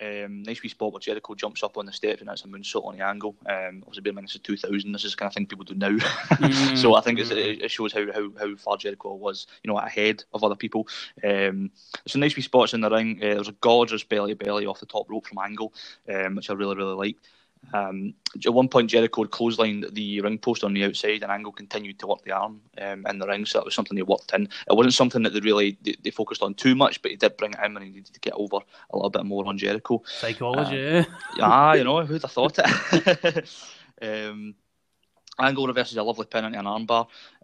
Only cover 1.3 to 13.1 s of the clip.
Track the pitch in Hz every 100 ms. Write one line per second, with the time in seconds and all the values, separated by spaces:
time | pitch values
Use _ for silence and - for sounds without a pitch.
1.3 | 101 110 - 104 107 101 - 107 101 104
2.3 | 101 98 101 101 107 98 95 98 101 104
3.3 | 101 104 95 92 95 - 101 101 98 98
4.3 | 104 - 101 95 101 101 101 - - -
5.3 | 104 98 98 92 98 98 107 - - -
6.3 | - 135 135 135 131 120 110 120 117 117
7.3 | 104 104 104 113 - 107 107 104 104 101
8.3 | 101 104 101 104 101 104 98 101 98 101
9.3 | 95 - - 107 101 - 107 107 110 -
10.3 | 107 107 101 113 110 - - - - 104
11.3 | 98 98 98 98 _ - - - 135 143
12.3 | 143 - 127 117 117 107 110 113